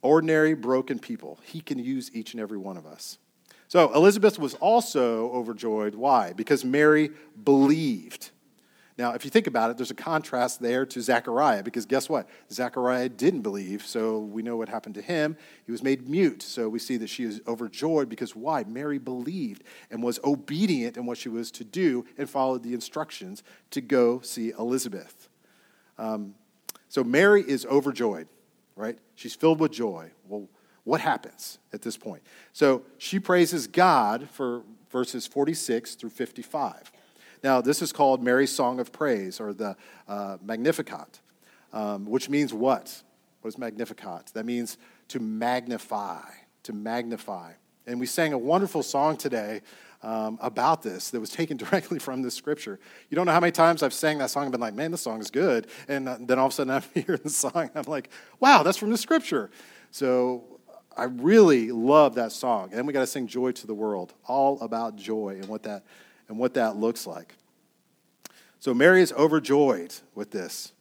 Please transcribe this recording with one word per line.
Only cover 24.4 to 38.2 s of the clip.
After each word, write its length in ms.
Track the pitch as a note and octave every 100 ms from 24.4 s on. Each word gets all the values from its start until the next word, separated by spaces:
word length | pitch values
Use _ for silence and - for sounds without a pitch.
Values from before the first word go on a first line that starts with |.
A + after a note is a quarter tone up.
| A2+ -
Elizabeth. 720 | A#2 C3 B2+ F#2+ - - - _ _ _ _ _ _ -
Um, 380 | A2 A2 G2+ G2+ _ _ _ - _
so 140 | -
Mary 400 | A#2+ C3+ G3 G#3
is 240 | C3+ C3+ A#2+
overjoyed, 640 | C#3 C#3 B2 A#2 F#2 D#2+ _ _ _ _ -
right? 200 | G#2+ A#2+ _ _
She's 180 | A#2
filled 240 | - D#3+ D#3+
with 140 | D#3
joy. 400 | D3+ A2+ E2+ E2 _ F#2+
Well, 200 | G#2 G2 _ _ _
what 160 | - D3
happens 580 | D#3 A#2 A2+ - - - _
at 100 | G#2+
this 140 | A#2+ A2
point? 260 | - E2+ _ - -
So 320 | - C#3+ C3 - _
she 200 | - F#3+
praises 480 | F#3+ F3+ E3+ E3+ A2+
God 640 | - F#3 D3+ G#2+ A2+ C#3+
for 320 | - C3 A#2+ G#2 A2 _
verses 340 | B2+ B2 B2+ -
forty-six 720 | - C#3+ D#3+ - A#2 A2+ -
through 140 | A#2
fifty-five. 840 | - A#2+ - A#2 D#3 B2 - - _ _ _ - _
Now, 180 | C3+ C3
this 220 | A#2+ D3+
is 100 | C#3+
called 300 | - C#3+ C3